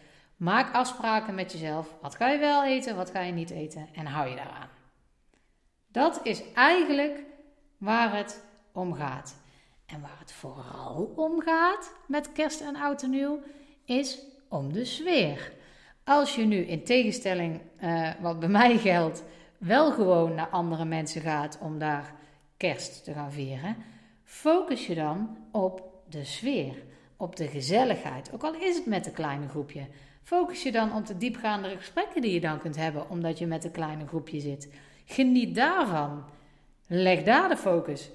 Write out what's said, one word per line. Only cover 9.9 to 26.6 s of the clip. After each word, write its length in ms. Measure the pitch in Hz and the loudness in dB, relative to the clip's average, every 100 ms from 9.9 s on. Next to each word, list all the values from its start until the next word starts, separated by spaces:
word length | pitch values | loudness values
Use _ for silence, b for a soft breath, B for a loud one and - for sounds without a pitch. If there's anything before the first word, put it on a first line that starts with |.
| 147 | -16
waar 180 | 143 147 | -16 -18
het 140 | - | -20
vooral 800 | - 135 131 127 - - 160 214 - | -16 -14 -14 -14 -12 -8 -4 -2 0
om 260 | 311 330 | 0 2
gaat 500 | 320 320 349 415 - - - | 2 4 4 0 -6 -12 -4
met 260 | 294 294 | -2 -2
kerst 280 | - 302 311 | -2 -2 -2
en 160 | 294 285 | -8 -4
oud 260 | 285 277 | -2 -2
en 80 | 262 | -2
nieuw, 320 | 269 285 294 B B B B | 0 0 -2 B B B B
is 440 | - 254 277 - - - - | -2 0 0 -6 -14 -20 -8
om 220 | 156 139 | -6 -4
de 120 | 180 | -4
sfeer. 680 | 247 - 339 311 160 139 - B B B B _ | -4 -4 2 4 4 0 -10 B B B B _
Als 300 | - 294 285 | 4 4 4
je 100 | - | 2
nu 120 | 214 202 | 4 4
in 280 | 170 160 | 0 -2
tegenstelling, 760 | - 254 214 - 196 180 170 160 - - | 4 4 4 0 -2 0 -2 -4 -10 -6
eh, 320 | 170 165 160 165 | -2 0 0 -2
wat 200 | 175 165 | -4 0
bij 80 | 170 | 4
mij 300 | 202 240 233 | 8 8 8
geldt, 460 | 196 175 160 - B B B - | 6 4 4 -2 B B B -6
wel 340 | 170 247 311 | 4 6 6
gewoon 420 | 247 185 170 165 | 6 6 6 4
naar 140 | 156 165 | 0 -2
andere 360 | 185 170 160 | -2 0 -2
mensen 360 | 160 160 151 160 | -2 -2 -4 -4
gaat 380 | 160 151 151 - | -2 -2 -4 -6
om 180 | 160 156 | -8 -4
daar 360 | 156 143 143 B B B _ - | -2 -2 -6 B B B _ -4
kerst 480 | 175 127 - - | -2 -2 -8 -12
te 80 | - | -10
gaan 200 | 147 143 | -8 -8
vieren, 440 | 143 135 131 175 226 B B B B | -6 -6 -6 -6 -8 B B B B
focus 640 | - - 302 349 - 254 - | -20 -2 4 4 2 -2 -4
je 80 | |
dan 420 | 165 151 170 220 - - | -2 -2 -2 -6 -10 -6
op 320 | 220 185 185 - - - | 0 0 -2 -14 -20 -16
de 160 | 156 | -12
sfeer, 500 | 135 - 240 254 | -10 -6 -2 -2